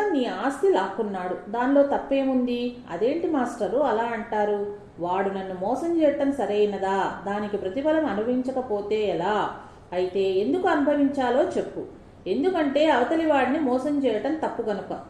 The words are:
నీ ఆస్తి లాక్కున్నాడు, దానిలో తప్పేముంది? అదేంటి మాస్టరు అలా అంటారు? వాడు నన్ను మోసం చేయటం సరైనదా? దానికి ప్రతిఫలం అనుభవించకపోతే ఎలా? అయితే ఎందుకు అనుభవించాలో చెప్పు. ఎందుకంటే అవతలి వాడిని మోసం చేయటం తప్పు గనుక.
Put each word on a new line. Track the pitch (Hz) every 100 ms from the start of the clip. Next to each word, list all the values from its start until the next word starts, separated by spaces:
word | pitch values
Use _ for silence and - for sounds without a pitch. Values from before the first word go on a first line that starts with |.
| 415
నీ | 302
ఆస్తి | 233 185 247 277 392
లాక్కున్నాడు, | 359 196 - 208 190 180 170 -
దానిలో | 226 254 277
తప్పేముంది? | 277 226 - 269 262 254 247 240 247 - -
అదేంటి | 170 226 320 339
మాస్టరు | 302 240 - 202 247
అలా | 285 214
అంటారు? | 233 226 208 214 208 208 202 202 - -
వాడు | 175 185 196
నన్ను | 190 190
మోసం | 185 190 269 339 339
చేయటం | 302 285 277
సరైనదా? | 269 202 208 208 196 190 190 175 175 180
దానికి | 208 208 202
ప్రతిఫలం | 185 226 302 320 294
అనుభవించకపోతే | 202 226 254 254 254 - 208 208 214 208
ఎలా? | 165 180 208 151 - - - -
అయితే | 180 185 196
ఎందుకు | 190 190 220 370 370
అనుభవించాలో | 302 285 285 277 - 247 247
చెప్పు. | 359 220 - 160 - - - - 170
ఎందుకంటే | 220 359 359 294 277 311
అవతలి | 262 247 330 320
వాడిని | 277 247 302
మోసం | 269 254 294 285
చేయటం | 262 214 277
తప్పు | 311 220 -
గనుక. | 214 190 185 170 -